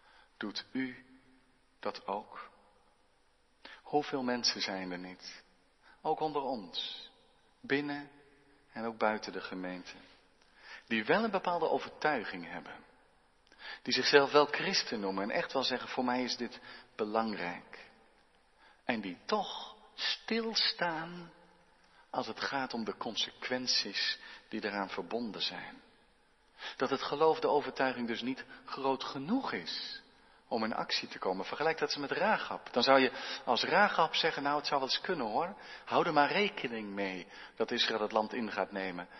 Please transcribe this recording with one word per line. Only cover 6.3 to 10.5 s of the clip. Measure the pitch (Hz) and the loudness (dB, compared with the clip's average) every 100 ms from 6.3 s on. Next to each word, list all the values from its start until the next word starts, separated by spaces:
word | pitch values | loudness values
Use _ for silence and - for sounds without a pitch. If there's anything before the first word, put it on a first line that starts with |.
| 147 | -2
ons, | 135 127 87 - - - - - _ _ _ _ | -2 -4 -6 -6 -6 -8 -14 -20 _ _ _ _
binnen | 120 139 147 143 143 - - - - - _ | -2 0 0 -6 -10 -18 -20 -20 -20 -20 _
en | 117 113 | -6 -6
ook | 110 | 2
buiten | 110 107 - | 2 2 -2
de | 95 | -8
gemeente, | - 92 92 90 - - - - _ _ _ | -8 -6 -6 -8 -12 -16 -20 -20 _ _ _